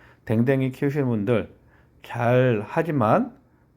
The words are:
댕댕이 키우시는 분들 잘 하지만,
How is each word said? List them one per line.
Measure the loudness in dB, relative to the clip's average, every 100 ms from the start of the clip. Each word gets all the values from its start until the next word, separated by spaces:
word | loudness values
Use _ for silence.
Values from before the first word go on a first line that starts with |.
| -20 _ -4
댕댕이 | 0 2 0 -2
키우시는 | -2 -4 -2 -2
분들 | -2 0 -2 -2 -12 _ _ _ _
잘 | -12 -4 2 4 4 0 -2
하지만, | -4 -2 0 2 2 0 -8 _ _ _